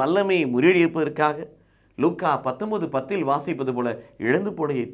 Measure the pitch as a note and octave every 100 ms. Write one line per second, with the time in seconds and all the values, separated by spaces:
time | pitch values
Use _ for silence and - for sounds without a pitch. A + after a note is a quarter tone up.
0 | C3+ F#3+ G3 F#3 C#3 B2 E3 F3+ E3 E3
1 | D3+ D3+ D3+ D3 - - _ _ _ -
2 | D#3 F3 E3+ C3+ - B2+ G#3+ G#3+ D#3+ F3+
3 | - G3+ C#3 C#3+ F3 C#3 C3 B2 A#2+ A2+
4 | - - A2+ D#3 G3+ E3+ D3 C3 A2+